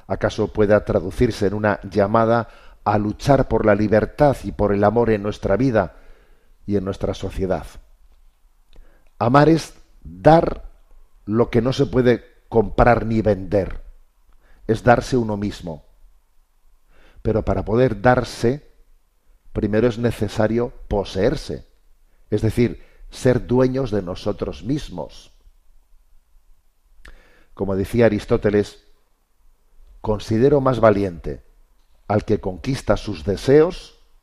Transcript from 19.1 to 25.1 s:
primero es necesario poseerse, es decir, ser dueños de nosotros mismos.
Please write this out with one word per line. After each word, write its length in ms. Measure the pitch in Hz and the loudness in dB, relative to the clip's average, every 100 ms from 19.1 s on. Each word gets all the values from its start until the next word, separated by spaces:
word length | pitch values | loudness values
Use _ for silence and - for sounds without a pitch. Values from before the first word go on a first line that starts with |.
| _ _ _ - | _ _ _ -14
primero 340 | 110 104 107 120 | -6 -2 2 0
es 100 | 113 | 0
necesario 760 | 120 - 101 - 107 117 123 - - | -4 -2 -6 -2 -2 0 -4 -8 -6
poseerse, 800 | 104 92 92 110 151 - 67 - _ _ _ _ _ - | -4 -4 -2 0 -2 -8 -12 -14 _ _ _ _ _ -4
es 120 | 107 | -2
decir, 420 | 110 110 117 - - - - | 0 2 0 -2 -18 -20 -20
ser 360 | - 131 123 120 | -4 0 0 0
dueños 440 | 123 131 131 131 | 0 2 0 -4
de 100 | 107 | -4
nosotros 600 | 87 - 107 - 101 78 | -4 -8 -6 -6 -8 -8
mismos. 680 | 95 147 - 90 64 | -6 -6 -8 -12 -14